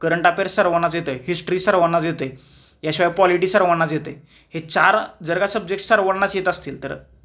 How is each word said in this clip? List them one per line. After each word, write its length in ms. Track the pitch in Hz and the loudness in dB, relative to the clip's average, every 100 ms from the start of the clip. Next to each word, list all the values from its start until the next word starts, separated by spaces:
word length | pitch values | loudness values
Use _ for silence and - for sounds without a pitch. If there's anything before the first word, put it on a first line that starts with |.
करंट 260 | 165 170 175 | -2 2 2
अफेअर्स 280 | 170 190 - | 2 0 0
सर्वांनाच 400 | 180 170 170 170 | 2 2 0 -2
येतं, 160 | 165 127 - | -4 -6 -6
हिस्ट्री 320 | 170 - 180 | -6 -4 -2
सर्वांनाच 460 | 208 190 170 170 165 | 2 2 2 2 -2
येते, 340 | 131 135 131 - - _ _ | -4 -6 -10 -20 -20 _ _
याशिवाय 280 | 156 151 170 | -4 0 0
पॉलिटी 360 | 170 185 175 185 | 4 4 4 2
सर्वांनाच 460 | 202 180 170 160 | 4 4 2 0
येते. 300 | 151 147 - - _ _ | -2 -6 -12 -20 _ _
हे 60 | 165 | -12
चार 380 | 160 180 170 214 - - | -4 2 4 4 -2 -8
जर 160 | 160 170 | -4 -2
का 80 | 196 | -2
सब्जेक्ट 380 | 226 175 190 - | -2 -4 -6 0
सर्वांनाच 500 | 220 190 190 196 196 | 2 2 0 -2 -2
येत 120 | 185 | -2
असतील, 360 | 175 - 127 | -4 -6 -10
तर 100 | 135 139 - _ | -10 -12 -16 _